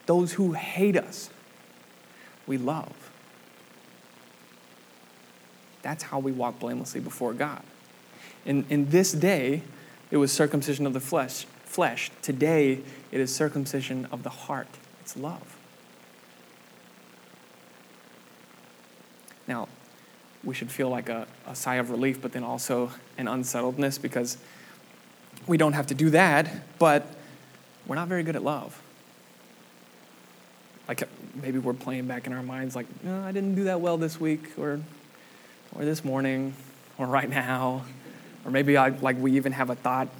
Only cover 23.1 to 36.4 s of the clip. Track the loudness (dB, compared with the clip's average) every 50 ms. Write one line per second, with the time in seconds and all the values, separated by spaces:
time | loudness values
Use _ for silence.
23.1 | -10 -6 -4 -2 -2 -2 -2 -2 -2 0 0 0 0 2 0 0 0 -2 -6 -4
24.1 | -2 -2 -2 -2 -4 -10 -14 -20 -20 -20 -20 -20 -20 -20 -20 -20 -20 -20 -20 -20
25.1 | -20 -20 -20 -20 -20 -12 -2 2 4 4 6 4 4 2 0 -2 0 2 4 6
26.1 | 8 8 8 8 6 6 4 2 -2 -10 -14 -16 2 4 6 6 8 6 4 0
27.1 | -8 -18 -20 -20 -20 -20 -20 -20 -20 -20 -20 -20 -20 -18 -8 -6 -4 -4 -2 -2
28.1 | -2 -2 0 -2 -2 -2 -2 -2 -4 -4 -6 -10 -14 -18 -20 -20 -20 -20 -20 -20
29.1 | -20 -20 -20 -20 -20 -20 -20 -20 -20 -20 -20 -20 -20 -20 -20 -20 -20 -20 -20 -20
30.1 | -20 -20 -20 -20 -20 -20 -20 -20 -20 -20 -20 -20 -20 -16 -10 -8 -6 -6 -6 -8
31.1 | -10 -16 -20 -16 -12 -8 -6 -4 -4 -2 -2 -2 -4 -4 -4 -6 -6 -4 -4 -6
32.1 | -6 -6 -6 -6 -8 -6 -6 -8 -6 -6 -6 -6 -6 -8 -8 -10 -12 -10 -8 -6
33.1 | -6 -4 -6 -4 -4 -2 0 0 0 0 0 0 0 0 0 0 0 0 0 -2
34.1 | -2 -2 0 0 0 -2 -4 -8 -10 -6 -4 -4 -4 -4 -6 -10 -14 -20 -20 -20
35.1 | -20 -20 -20 -20 -20 -20 -20 -20 -20 -20 -20 -16 -8 -4 -2 -2 -2 -2 -2 -2
36.1 | 0 0 0 0 0 0